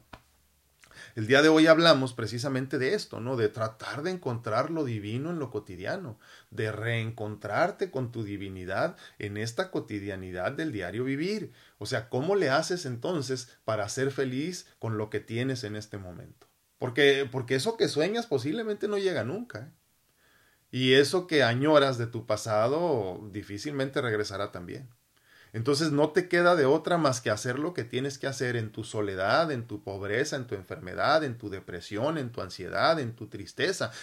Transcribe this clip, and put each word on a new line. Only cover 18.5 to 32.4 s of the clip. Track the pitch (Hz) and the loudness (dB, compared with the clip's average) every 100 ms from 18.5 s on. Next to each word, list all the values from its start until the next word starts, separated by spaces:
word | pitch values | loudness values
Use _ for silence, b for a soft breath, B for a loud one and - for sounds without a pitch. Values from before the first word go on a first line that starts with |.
| 220 220 208 214 | -4 -4 -4 -2
no | 202 | -2
llega | 190 151 | 0 0
nunca, | 113 190 240 104 | -2 -6 -8 -12
¿eh? | 147 - _ _ _ b b b b b _ | -14 -18 _ _ _ b b b b b _
Y | 123 131 | 0 6
eso | 131 139 185 175 | 8 8 2 2
que | 156 | 4
añoras | 120 120 147 151 135 120 | 4 4 6 8 6 4
de | 113 | -4
tu | 117 113 | -4 -2
pasado | 107 117 107 117 151 175 131 95 90 107 | -2 2 2 4 2 2 0 0 -6 -8
difícilmente | 98 95 101 147 139 135 151 | -10 -10 -8 -6 -4 -2 -2
regresará | 127 107 104 98 101 | 0 0 -2 -4 -6
también. | 90 87 - 135 _ _ b b b b | -8 -12 -12 -14 _ _ b b b b
Entonces | 113 117 143 160 | -4 0 2 2
no | 143 156 | 4 4
te | 170 180 | 2 2
queda | 175 175 | 4 6
de | 175 | 6
otra | 131 156 156 170 | 6 4 2 2
más | 151 127 | 2 2
que | 117 | 0
hacer | 104 127 127 | -2 -2 -2
lo | 160 | -4
que | 170 | -4
tienes | 120 123 139 139 | -6 -4 -4 -6
que | 139 | -6
hacer | 127 127 120 | -4 -2 -2
en | 110 | -4
tu | 113 | -8
soledad, | 101 110 104 95 98 135 165 | -8 -4 -4 -2 2 4 2
en | 131 117 | -2 -6
tu | 104 | -10
pobreza, | - 98 101 107 151 143 | -8 -6 -2 -2 -2 -4
en | 120 | -6
tu | |
enfermedad, | 98 92 92 90 90 110 160 | -8 -8 -12 -8 -2 2 2
en | 147 117 | 0 -6
tu | 104 | -8
depresión, | 95 - 90 - 101 139 160 | -10 -10 -12 -8 -4 -2 -4
en | 123 | -6
tu | 120 | -8